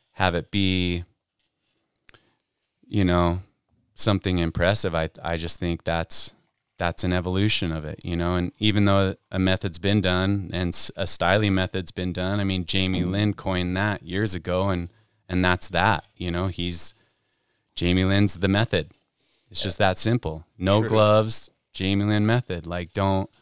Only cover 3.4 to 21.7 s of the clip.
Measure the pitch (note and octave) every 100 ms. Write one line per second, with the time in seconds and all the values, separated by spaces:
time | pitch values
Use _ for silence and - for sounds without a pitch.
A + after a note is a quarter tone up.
3.4 | - _ _ _ _ - A2 G2 F#2+ F2+
4.4 | E2 E2 F2 G#2+ F#2+ E2 D#2+ - E2 E2+
5.4 | E2 - F2 E2 - E2 E2 - - -
6.4 | _ _ _ - F2 - F2+ F2+ F2 F#2
7.4 | G#2 - F2 D#2+ D2+ - F2 E2+ E2+ F2+
8.4 | F2+ - G#2+ G2+ G2+ G2 F#2+ G2 - F#2+
9.4 | F#2 F#2 G2 E2 F#2+ G#2+ F2+ F2+ F#2+ G2+
10.4 | F#2 F2+ F2+ - - - F#2 - E2+ G2+
11.4 | G#2 F#2+ F2+ F#2+ E2+ - F2+ F2 F#2 G2+
12.4 | G2 F#2 E2+ G2 F#2 F#2 F2 G2 G#2+ -
13.4 | F#2+ F#2 F2+ F#2+ G#2 G2 E2+ F#2 A2 F2
14.4 | F2 F2+ G2 F2+ E2+ _ _ _ - F#2
15.4 | F#2 F2+ - E2+ G2+ F#2 - - F2 F2
16.4 | F#2 F2 F2 E2 - - _ _ _ _
17.4 | _ _ _ - F2 F#2 F#2 G2 G2+ E2+
18.4 | F#2+ G2+ A2+ F2+ D2 _ _ _ _ _
19.4 | _ - G2 - G2 F#2 G#2+ A#2+ D#2+ D#2+
20.4 | - - F#2 G#2 A2 A2 G#2+ G#2+ A2 A2
21.4 | - _ _